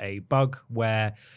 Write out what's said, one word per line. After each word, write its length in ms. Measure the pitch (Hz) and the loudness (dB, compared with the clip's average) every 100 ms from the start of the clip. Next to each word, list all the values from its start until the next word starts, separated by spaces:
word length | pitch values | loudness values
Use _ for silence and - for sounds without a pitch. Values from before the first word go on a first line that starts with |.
a 180 | 101 101 | -8 -8
bug 380 | - 135 135 135 - | 0 2 2 -2 -8
where 460 | 117 113 110 107 107 - | -2 0 2 0 -4 -14